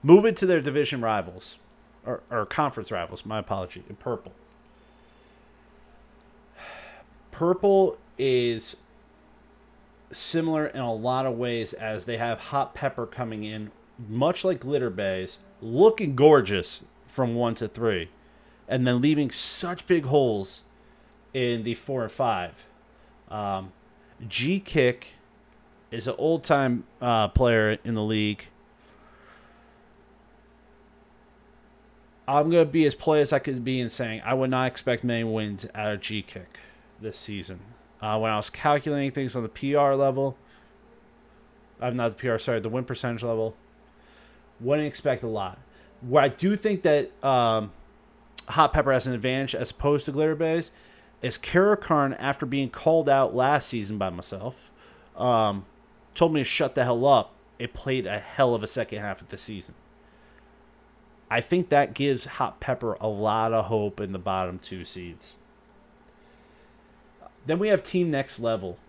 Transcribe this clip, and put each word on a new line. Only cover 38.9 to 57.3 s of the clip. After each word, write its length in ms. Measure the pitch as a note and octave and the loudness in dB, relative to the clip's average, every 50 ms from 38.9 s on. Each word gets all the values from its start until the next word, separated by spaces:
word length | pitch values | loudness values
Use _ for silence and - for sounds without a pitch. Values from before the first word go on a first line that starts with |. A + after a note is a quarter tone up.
| D3 C#3+ C#3 C#3 | -4 -2 -4 -4
things 240 | A#2+ C#3+ C3+ B2+ B2+ | -4 -4 -6 -4 -4
on 80 | B2+ A#2 | -6 -8
the 60 | A2 | -8
P 260 | - - - C#3 C#3+ | -10 -6 -4 0 2
R 180 | D3 C#3+ C#3 C#3 | 4 4 4 4
level, 440 | C3+ C#3 C3+ C3 C3+ C#3 C3+ B2 - - _ - - _ _ _ _ _ - - - _ _ _ _ _ _ _ - _ _ _ _ - _ _ - | 4 2 2 2 0 -4 -4 -6 -10 -20 _ -20 -20 _ _ _ _ _ -20 -20 -20 _ _ _ _ _ _ _ -20 _ _ _ _ -20 _ _ -6
I'm 160 | B2 B2 B2 | -6 -4 -2
not 120 | B2 A#2+ A#2 | -2 -2 -2
the 60 | G#2+ | -4
P 140 | - - B2+ | -4 -4 -2
R, 100 | A2+ A2 | -2 -2
sorry, 220 | - - A#2+ A2+ | -2 -2 -2 -2
the 80 | G2+ A2+ | -2 -4
win 160 | A2+ B2+ - | -4 -4 -4
percentage 380 | - B2 - - B2 A#2+ A2 A#2+ | -6 -8 -6 -4 -6 -6 -4 -4
level, 340 | A#2 A#2 A2 A2+ A2+ A2 - _ _ _ _ _ _ _ _ _ _ - - - - - - _ _ _ _ | -4 -2 -2 -2 -4 -6 -10 _ _ _ _ _ _ _ _ _ _ -20 -20 -20 -20 -20 -20 _ _ _ _
wouldn't 260 | A#2 B2+ C#3+ D3+ D3+ | -2 0 0 0 0
expect 360 | D3 - - - D3 B2+ - A#2+ | -4 -6 -4 -2 -2 -2 -2 -4
a 40 | |
lot. 320 | A2+ A2 G#2 F#2+ F#2 F#2 - - _ - - - - - - | -6 -4 -4 -4 -6 -8 -12 -20 _ -20 -20 -20 -20 -20 -16
Where 240 | - B2 B2+ D3 C#3 | -8 2 4 4 4
I 60 | C#3 | 4
do 260 | - - E3+ F#3+ G#3 | 2 0 0 0 0
think 280 | G3+ - G#3+ G3+ F#3 - | 0 -2 -2 -2 2 2
that, 280 | E3 D3+ D3 C3+ - - - | 4 4 4 2 -2 -8 -4
um, 520 | - C#3 C3 B2 A#2+ A2+ A2 A2 G#2+ G2 - - - - - _ _ _ _ _ _ - - - - | 0 2 2 4 4 4 2 0 -2 -4 -12 -18 -20 -20 -20 _ _ _ _ _ _ -18 -18 -18 -14
Hot 240 | - - D#3+ D#3 C#3+ | -4 4 4 4 4
Pepper 220 | - D#3 C3 C3+ C3 | 4 2 2 4 2
has 120 | B2+ A#2+ | 2 2
an 60 | C3+ B2+ | -2 -4
advantage 420 | A2+ G#2+ B2+ B2+ C3+ C#3 B2+ - | -2 -2 -2 -2 -2 -4 -4 -4
as 160 | - A#2+ - | -6 -6 -8
opposed 340 | - - - C#3+ D3 C#3+ - | -8 -2 0 2 2 2 0
to 60 | - C#3 | -4 -2
Glitter 220 | D3 D#3 D#3 D#3 | 0 0 0 2
Bays 360 | D3+ E3 D#3+ D#3+ E3+ E3 - - - - - - - - - _ _ | 0 0 0 0 -2 -4 -6 -14 -20 -20 -20 -20 -20 -20 -20 _ _
is 160 | - B2+ C3+ | -6 -6 -6
Kara 380 | - - - - F3 F#3+ G3+ G#3 | -6 -8 2 4 6 6 6 4
Karn, 360 | G3+ - - E3 D3 C#3+ C3+ - | 2 2 2 2 2 2 2 -2
after 320 | - - C#3 C#3 - - | -4 -2 -4 -2 -2 -4
being 240 | B2 C3 C#3 C3+ A#2+ | -4 -2 -2 -2 -4
called 400 | - - - D#3+ D#3+ E3 D3+ C#3+ | -6 0 2 4 4 4 6 6
out 260 | C#3 C3+ C3 G#2 - | 6 6 4 2 2
last 320 | B2 B2+ C3+ D3 C#3+ - | 2 2 4 2 2 0
season 300 | - - A#2 G2+ F#2+ G#2+ | -2 -6 -6 -6 -6 -4
by 120 | G#2 G2 F#2 | -4 -4 -4
myself, 600 | F2 F2 E2+ - G2 F#2+ G2+ B2 B2+ - - - - - - - - - - - _ | -4 -8 -12 -12 -12 -10 -10 -10 -12 -12 -20 -20 -20 -20 -20 -20 -20 -20 -20 -20 _
um, 480 | - A#2 B2 A#2+ A2+ A2 G#2 G2+ G2 F#2+ - - _ _ _ _ _ - _ - | -2 0 2 4 4 2 2 0 -4 -8 -12 -20 _ _ _ _ _ -20 _ 0
told 180 | - E3+ E3 D#3 | 2 2 2 4
me 80 | D3 | 0
to 40 | C3 | 0
shut 300 | - - - D#3 C3 - | 0 0 0 -2 0 2
the 80 | C#3+ B2 | 0 2
hell 220 | B2+ A#2+ A#2 B2+ | 2 2 2 6
up. 280 | C#3+ C#3 A#2 G2 - | 6 6 6 4 0